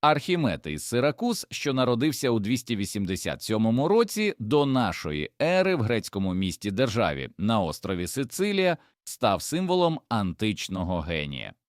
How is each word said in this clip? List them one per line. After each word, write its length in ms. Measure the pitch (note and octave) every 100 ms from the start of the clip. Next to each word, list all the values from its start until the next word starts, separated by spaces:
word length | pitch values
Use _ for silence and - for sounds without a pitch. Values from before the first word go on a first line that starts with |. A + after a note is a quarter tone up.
Архімед 600 | D3+ D3+ - F3 C#3+ D#2+ -
із 180 | D2+
Сиракуз, 640 | - A#2+ C#3 - A#3+ A#3 -
що 220 | - D3
народився 560 | C3 B2+ A#2+ D3 C3 C3+
у 100 | A#2
двісті 360 | G2+ B2+ - A2+
вісімдесят 680 | G2+ G#2 F#2+ F#2 F2 C2+
сьомому 460 | - G#2+ A2 A#2 D3+
році 480 | G#3+ A#3 - G#3+ -
до 260 | G#2+ D3 C#3+
нашої 680 | C3 A2+ E2 D#2+ D2+ D2 _
ери 340 | D#3 F#3 F#3+ F3+
в 60 |
грецькому 520 | G#2+ A#2 - G2+ G2
місті 380 | F#2 F#2+ E2+ G#2
державі 580 | G2 B2+ G#2 G2 C#2 B1+ -
на 220 | G2 A2+
острові 480 | F2 D#2 - F#2 F2
Сицилія, 680 | - C3+ - G3+ G3 F#3 E3 _ _
став 380 | - - A#2 G2
символом 580 | - D#3+ F#3 F3+ E3+ D#3+ _
античного 920 | A2+ G2 E2 A2 G#2 - F#2 F2+ F2+
генія. 540 | D#2+ E2 D2 C2+ G#1 -